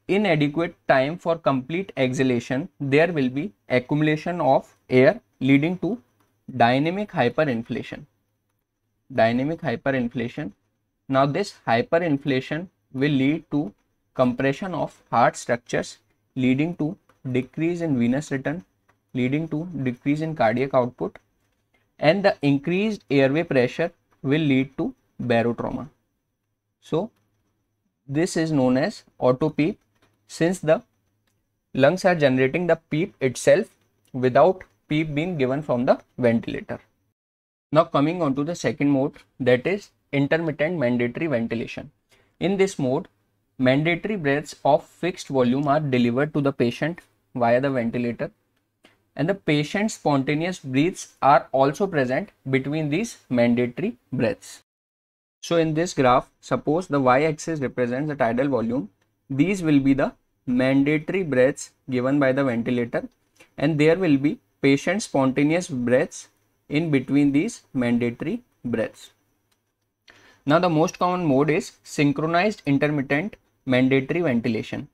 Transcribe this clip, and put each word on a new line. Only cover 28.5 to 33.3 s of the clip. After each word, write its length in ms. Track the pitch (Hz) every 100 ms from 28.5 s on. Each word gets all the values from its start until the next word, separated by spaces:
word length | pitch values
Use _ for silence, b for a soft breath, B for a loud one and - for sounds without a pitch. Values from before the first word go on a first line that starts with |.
known 240 | 147 127 127
as 260 | 185 - _ -
auto 320 | 127 131 156
PEEP, 280 | 151 160 220 _ _ _ _ _
since 320 | - 170 185
the 220 | 151 185 - _ _ _ _ _ _ _ _
lungs 300 | 131 139 180
are 100 | 185
generating 520 | 175 139 127 131 160 175
the 100 | 165 _
PEEP 240 | 151 190 -
itself 480 | 135